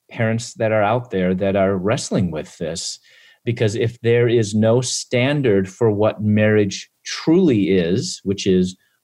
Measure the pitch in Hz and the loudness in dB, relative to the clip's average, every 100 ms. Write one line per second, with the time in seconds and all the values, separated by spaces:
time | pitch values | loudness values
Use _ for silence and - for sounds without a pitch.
0 | _ - 113 113 120 - 113 110 101 127 | _ -4 -2 -2 -6 -4 -2 0 0 0
1 | 120 98 92 92 98 98 95 98 95 135 | -2 -2 -2 0 0 0 0 0 -2 -4
2 | - - 87 78 - - 80 85 - - | -2 -2 -2 -4 -10 -10 -10 -8 -10 -14
3 | _ - - _ 120 120 110 110 117 - | _ -20 -20 _ -8 -2 -2 -2 -4 -2
4 | 117 120 120 117 101 107 110 120 123 - | 0 2 4 2 0 2 2 2 0 -6
5 | - 123 131 147 127 98 95 - 117 104 | -4 -2 0 0 2 2 0 0 0 2
6 | 107 - 107 107 107 107 98 - - _ | 0 0 0 2 4 4 2 -4 -14 _
7 | - - - 175 175 110 87 95 85 107 | -14 -6 0 4 4 2 2 2 2 0
8 | 180 - 98 95 98 92 92 - _ _ | -4 -8 -6 -2 0 2 0 -4 _ _